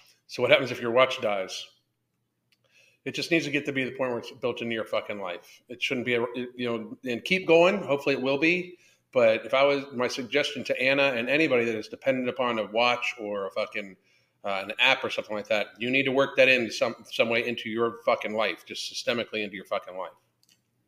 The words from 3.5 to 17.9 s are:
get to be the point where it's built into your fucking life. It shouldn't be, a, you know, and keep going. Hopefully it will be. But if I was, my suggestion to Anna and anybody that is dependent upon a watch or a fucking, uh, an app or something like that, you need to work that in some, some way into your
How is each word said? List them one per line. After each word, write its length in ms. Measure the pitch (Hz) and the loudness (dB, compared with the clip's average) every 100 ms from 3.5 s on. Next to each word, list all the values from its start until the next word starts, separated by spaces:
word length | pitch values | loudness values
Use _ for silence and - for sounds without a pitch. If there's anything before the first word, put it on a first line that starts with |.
get 140 | 143 139 | -2 -2
to 60 | |
be 120 | 131 | -4
the 80 | 127 | -4
point 180 | - 127 | -4 -4
where 80 | 117 | -4
it's 120 | - | -8
built 300 | - 123 117 | -6 -4 -4
into 140 | 117 | -4
your 100 | 113 | -4
fucking 360 | 104 107 - 104 | -2 -4 -4 -8
life. 420 | 95 87 - - _ | -8 -10 -14 -20 _
It 140 | 117 | -8
shouldn't 220 | - 131 | -4 -2
be, 100 | 120 | 0
a, 100 | 120 120 127 123 | 0 0 -4 -8
you 120 | 123 123 | -6 -4
know, 440 | 113 107 120 127 | -4 -6 -10 -6
and 140 | 117 | -6
keep 220 | - 185 160 | -2 -2 4
going. 360 | 165 180 202 | 6 6 4
Hopefully 320 | 165 143 147 | -2 -2 0
it 80 | 131 | 0
will 160 | 127 139 | 0 2
be. 380 | 160 180 180 - _ _ _ | 2 0 -4 -14 _ _ _
But 340 | 127 113 110 110 | 4 4 4 2
if 80 | |
I 80 | 131 | 4
was, 200 | 143 139 135 | 4 2 -2
my 140 | 120 123 | -2 -2
suggestion 560 | 135 120 143 143 127 | -2 -2 0 0 -4
to 160 | 113 127 | -4 0
Anna 340 | 131 139 139 | 2 4 2
and 140 | 120 123 | 0 0
anybody 340 | 143 160 123 | 2 4 2
that 100 | 117 | 2
is 140 | 110 - | -2 -6
dependent 400 | - 135 131 123 | -4 -2 0 -2
upon 300 | 120 123 117 | -2 -2 0
a 60 | |
watch 500 | 98 107 120 120 - - | 0 2 2 2 -4 -6
or 280 | 104 101 95 | -6 -4 -4
a 40 | |
fucking, 460 | 110 104 110 98 92 _ _ _ _ | -4 -4 -6 -12 -18 _ _ _ _
uh, 200 | 101 98 | -4 -4
an 80 | 98 110 | -4 2
app 240 | 127 131 | 2 4
or 80 | 110 | 0
something 240 | - - | -6 -6
like 140 | 104 - | -8 0
that, 200 | 107 104 - | 0 0 -6
you 120 | 120 | 0
need 140 | 135 | 0
to 80 | 135 | 2
work 240 | 131 135 - | 2 2 6
that 120 | 131 | 6
in 220 | 127 110 | 6 2
some, 240 | - 123 117 - | -2 -2 -2 -10
some 200 | - 117 | 0 2
way 160 | 117 120 | 2 -2
into 240 | 113 120 | -6 -6
your 260 | 110 117 | -2 -2